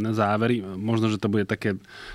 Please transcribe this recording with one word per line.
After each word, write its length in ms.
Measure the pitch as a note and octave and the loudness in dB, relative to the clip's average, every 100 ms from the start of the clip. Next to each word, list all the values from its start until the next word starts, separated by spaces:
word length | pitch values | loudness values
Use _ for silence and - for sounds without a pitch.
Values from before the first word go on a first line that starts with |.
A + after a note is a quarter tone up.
| G#2+ | -2
závery. 480 | A2 G2+ G#2+ A#2 A#2+ | 2 2 2 2 0
Možno, 480 | F#2+ F#2 G#2+ A2+ A2 | -2 -4 0 2 2
že 80 | G#2+ | 2
to 80 | A2 | 0
bude 160 | G#2+ G2 | 0 0
také, 240 | G#2+ A2 G2 - - - | -2 -2 -4 -8 -18 -16